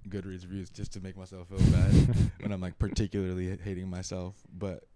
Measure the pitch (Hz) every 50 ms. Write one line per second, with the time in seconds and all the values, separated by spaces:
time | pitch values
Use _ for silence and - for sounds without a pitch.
0 | - 98 92 101 92 98 92 90 92 87 95 98 90 - - - 98 - - 101
1 | 90 95 92 95 95 - 95 92 90 87 98 92 - - - - - - - -
2 | - - - - - - - - - 104 101 92 90 90 - - 113 98 - -
3 | 110 92 - 101 95 92 92 92 90 92 95 - 90 104 92 90 92 95 90 90
4 | 92 - - 92 90 92 92 - - - - 92 98 98 87 - - _ -